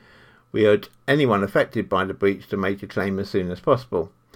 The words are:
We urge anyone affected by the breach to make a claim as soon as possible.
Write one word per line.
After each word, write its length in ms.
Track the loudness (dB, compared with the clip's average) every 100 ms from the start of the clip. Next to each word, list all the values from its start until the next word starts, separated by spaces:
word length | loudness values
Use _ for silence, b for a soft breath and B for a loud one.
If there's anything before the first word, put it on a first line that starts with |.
| b b b b b
We 160 | 2 4
urge 220 | 4 0 _ 0
anyone 360 | 2 2 2
affected 440 | 0 0 0 -2 -2
by 200 | -2 -2
the 80 |
breach 340 | 0 0 -2 -6
to 80 | -4
make 260 | -2 -4
a 40 | -6
claim 320 | -4 -2 -4
as 100 | -4
soon 220 | -4 -4
as 100 | -4
possible. 500 | 0 0 0 -4 -4 _ _